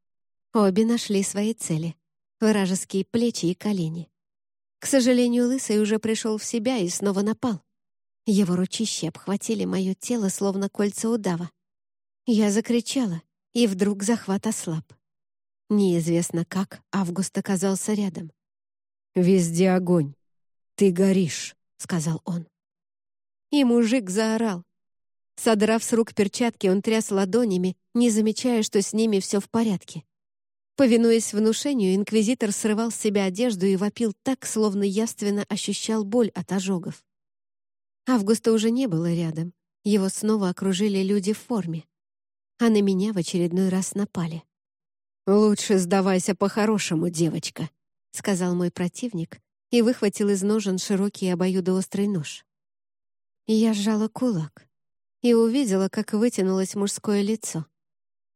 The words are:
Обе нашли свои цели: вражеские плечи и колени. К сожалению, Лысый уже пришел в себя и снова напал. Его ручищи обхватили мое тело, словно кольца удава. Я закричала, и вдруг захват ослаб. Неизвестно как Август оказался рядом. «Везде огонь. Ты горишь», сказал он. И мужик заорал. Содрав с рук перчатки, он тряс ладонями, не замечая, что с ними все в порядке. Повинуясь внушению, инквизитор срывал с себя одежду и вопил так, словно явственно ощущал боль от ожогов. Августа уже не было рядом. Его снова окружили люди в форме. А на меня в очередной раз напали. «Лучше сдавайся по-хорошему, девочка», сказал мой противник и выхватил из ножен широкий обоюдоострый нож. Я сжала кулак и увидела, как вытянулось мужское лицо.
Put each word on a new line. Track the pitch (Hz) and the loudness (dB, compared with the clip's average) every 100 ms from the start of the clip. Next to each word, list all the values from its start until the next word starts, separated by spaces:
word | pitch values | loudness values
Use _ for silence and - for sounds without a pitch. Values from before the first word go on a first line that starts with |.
| _ _ _ _ _ | _ _ _ _ _
Обе | 226 196 185 | 2 4 4
нашли | 226 240 - 196 | 2 0 0 -2
свои | 196 196 208 | -2 -2 -4
цели: | 226 - 156 165 - _ _ _ _ | -4 -4 -4 -4 -10 _ _ _ _
вражеские | 220 208 185 190 - 190 | 2 2 0 -2 -2 -4
плечи | - 233 233 - 170 | -2 0 0 0 -4
и | |
колени. | 180 208 196 160 170 160 _ _ _ _ _ _ _ | -2 -4 -2 -4 -6 -14 _ _ _ _ _ _ _
К | - | 0
сожалению, | 277 240 247 240 240 240 | 2 4 4 2 2 0
Лысый | 262 - 214 | -2 0 0
уже | 214 220 | 2 0
пришел | 220 220 226 214 | -2 -2 -2 -4
в | |
себя | - 233 226 247 | -4 -4 -2 0
и | 175 | -2
снова | - 202 190 | -2 -2 0
напал. | 208 220 247 190 - _ _ _ _ _ - | -2 -2 -2 -4 -8 _ _ _ _ _ 0
Его | 202 180 | 2 4
ручищи | 180 185 - 220 - 156 | 2 0 -2 -4 -4 -6
обхватили | - - 202 - 208 | -8 -6 -4 -2 -4
мое | 185 190 185 | -2 -2 -2
тело, | 190 - 240 190 | -4 -4 -2 -2
словно | - 196 196 196 | -2 -2 -2 -4
кольца | - 208 - 226 | -2 -2 -2 -2
удава. | 233 196 170 175 - _ _ _ _ _ _ - | -2 -2 -4 -6 -12 _ _ _ _ _ _ 0
Я | 214 208 | 2 4
закричала, | 208 - 240 - 277 220 165 - _ _ | 2 0 -2 0 -2 -2 -4 -10 _ _
и | 233 233 | 0 0
вдруг | 185 202 196 | 2 0 0
захват | 202 233 - 196 220 | -2 -2 -2 -2 -2
ослаб. | - 180 160 - _ _ _ _ _ _ _ _ | -6 -6 -6 -8 _ _ _ _ _ _ _ _
Неизвестно | 208 190 170 165 170 175 170 | 2 4 2 2 0 0 -4
как | 170 185 196 - _ | -4 -4 -6 -10 _
Август | 196 175 175 185 196 | -4 -2 -2 -4 -4
оказался | 196 185 196 190 - | -2 -2 0 -2 -2
рядом. | 208 196 165 160 - _ _ _ _ _ _ _ 185 | -2 -2 -6 -14 -18 _ _ _ _ _ _ _ 2
«Везде | 180 190 165 165 190 | 4 4 4 2 4
огонь. | 185 175 175 143 - _ _ _ _ _ - | 4 4 2 2 -6 _ _ _ _ _ 2
Ты | 196 | 2
горишь», | 175 196 190 160 - - - _ _ | 4 4 4 2 -4 -12 -16 _ _
сказал | - 175 156 160 | -6 -4 -2 -4
он. | - 170 165 _ _ _ _ _ _ _ _ _ _ | -6 -8 -8 _ _ _ _ _ _ _ _ _ _
И | 294 | 2
мужик | 247 240 226 262 190 | 4 4 4 0 0
заорал. | 196 220 220 226 175 - _ _ _ _ _ _ | -2 0 0 -2 -4 -10 _ _ _ _ _ _
Содрав | - 233 214 214 220 | -2 2 4 4 2
с | - | 2
рук | 226 226 | 0 0
перчатки, | - 196 - 240 - 190 | 0 -2 0 -4 0 0
он | 196 | 2
тряс | 220 220 - | 2 0 0
ладонями, | 196 196 220 233 180 185 - _ | -2 0 0 0 0 -2 -4 _
не | 233 240 | 2 2
замечая, | 214 220 214 254 226 | 4 0 0 0 0
что | 214 208 | 0 0
с | - | 0
ними | 214 226 196 | 0 2 0
все | - 202 | 0 -4
в | - | -2
порядке. | 226 220 180 - 160 - _ _ _ _ _ _ - | 0 0 -2 -6 -16 -16 _ _ _ _ _ _ 2
Повинуясь | 262 233 233 226 - | 4 6 4 2 0
внушению, | 208 220 220 285 262 190 190 | 0 0 0 -2 0 2 2
инквизитор | 202 220 208 254 214 | 2 2 2 0 -2
срывал | - 214 214 233 | -2 -2 0 -2
с | - | -2
себя | 214 202 | 0 0
одежду | 190 185 247 190 196 | 0 0 -2 0 0
и | |
вопил | 190 208 - 226 - | 0 -2 -2 -4 -2
так, | 262 262 - | -4 -4 -4
словно | 220 214 202 | -2 0 0
явственно | 196 190 226 - 208 202 - | 0 0 -4 -4 -2 -2 -4
ощущал | 202 - 202 - 220 | -6 -4 -6 -4 -4
боль | 196 240 220 - | 0 0 0 -2
от | - | -4
ожогов. | 196 190 180 175 - _ _ _ _ _ _ _ _ _ _ - | -4 -2 -4 -4 -12 _ _ _ _ _ _ _ _ _ _ 0
Августа | 247 196 226 226 | 0 2 2 2
уже | 226 226 | 2 2
не | 247 262 | 0 0
было | 160 170 | 0 0
рядом. | 170 165 160 175 - _ _ | -2 -2 -4 -8 -12 _ _
Его | 208 208 190 | 0 0 0
снова | - 214 214 185 | -2 0 0 0
окружили | 180 196 180 214 196 | -2 -2 0 0 0
люди | 190 202 190 | 0 0 0
в | 214 | -4
форме. | - 226 170 160 - _ _ _ _ _ _ _ | -4 -4 -4 -8 -12 _ _ _ _ _ _ _
А | 233 | 2
на | 208 | 4
меня | 196 185 208 | 4 2 0
в | 196 | -2
очередной | 165 180 175 180 190 | -2 -2 0 0 0
раз | 185 185 202 | 0 -4 -4
напали. | 208 185 165 160 - _ _ _ _ _ _ _ - | -4 -4 -6 -8 -14 _ _ _ _ _ _ _ 2
«Лучше | 208 214 202 - 190 | 4 4 2 2 0
сдавайся | 175 196 190 185 190 185 | 2 2 2 2 0 -2
по-хорошему, | 196 220 214 214 - 160 170 | -2 0 0 0 -2 -2 -2
девочка», | 160 165 160 - - 160 - _ _ _ | 0 -2 -2 -8 -8 -10 -12 _ _ _
сказал | - - 180 180 | -8 -4 -2 0
мой | 175 175 | -2 -2
противник | - 180 - 240 165 165 - _ _ _ | -2 -6 -6 -8 -6 -8 -12 _ _ _
и | 240 | 2
выхватил | 226 247 208 - 202 | 2 2 -2 0 0
из | 196 | 0
ножен | 202 220 196 185 | 0 0 -2 -4
широкий | - 190 202 - 185 | -2 -2 -2 -2 -2
обоюдоострый | 175 185 190 180 185 - 202 202 | 0 0 0 0 -2 -2 -2 -2
нож. | 190 143 - _ _ _ _ _ _ _ _ _ _ - | -2 -6 -12 _ _ _ _ _ _ _ _ _ _ -2
Я | 220 226 | 2 2
сжала | 208 202 214 220 | 0 -2 -2 -2
кулак | - 254 180 151 - _ _ _ _ _ _ | -2 -2 -2 -6 -12 _ _ _ _ _ _
и | 240 | 2
увидела, | 233 226 269 247 190 190 | 4 4 2 0 0 0
как | 220 214 | -4 -2
вытянулось | 214 240 - 190 190 190 208 | 0 0 0 0 0 -2 -4
мужское | 202 - 214 202 | -4 -4 -2 0
лицо. | 202 220 - 160 - _ _ _ _ _ _ | 0 -4 -6 -8 -10 _ _ _ _ _ _